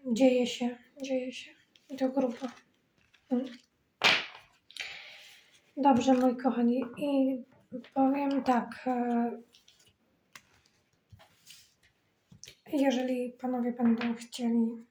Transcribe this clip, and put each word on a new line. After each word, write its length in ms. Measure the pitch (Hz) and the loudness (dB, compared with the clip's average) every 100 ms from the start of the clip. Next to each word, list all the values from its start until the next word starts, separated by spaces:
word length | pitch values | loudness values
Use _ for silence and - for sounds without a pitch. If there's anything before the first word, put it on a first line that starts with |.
| 262 | -2
dzieje 420 | 233 262 247 233 | 4 4 4 0
się, 300 | - 247 247 _ 285 | -2 -6 -6 _ -14
dzieje 300 | 269 262 254 | -4 -4 -4
się. 200 | 247 - 320 _ _ _ | -12 -18 -20 _ _ _
I 80 | 269 | -4
to 120 | 262 | -2
grubo. 380 | 269 254 233 254 - _ _ _ _ _ _ _ | 0 -2 -4 -12 -12 _ _ _ _ _ _ _
Mm. 160 | 247 262 - _ _ _ _ - - - - _ _ _ - - - - - - - _ _ _ - | -2 -2 -12 _ _ _ _ 0 0 -4 -16 _ _ _ -16 -14 -16 -20 -20 -20 -20 _ _ _ 2
Dobrze, 360 | 277 240 262 | 4 6 6
moi 240 | 247 254 240 | 4 4 2
kochani, 460 | 254 240 240 254 - - | -2 2 2 0 -4 -4
i 460 | 294 277 262 254 - _ _ 247 - | 0 2 2 -2 -10 _ _ -16 -6
powiem 500 | 269 269 277 285 277 | 0 2 2 -2 0
tak, 440 | 247 240 240 - 254 | 2 0 0 -8 -4
e, 440 | 247 240 240 233 233 - _ _ _ _ _ _ _ _ - _ _ _ _ _ _ _ - - _ - - _ _ _ _ _ _ _ - - - - | -2 0 0 -2 -6 -16 _ _ _ _ _ _ _ _ -20 _ _ _ _ _ _ _ -20 -20 _ -20 -20 _ _ _ _ _ _ _ -20 -20 -20 -4
jeżeli 600 | 294 269 247 254 254 247 - | 2 2 2 0 -4 -4 -6
panowie 300 | 254 247 240 | -4 -2 -2
będą 420 | 240 233 233 240 | 2 2 2 0
chcieli 540 | 233 - - 233 233 226 233 - | -6 -10 -6 0 2 0 -4 -18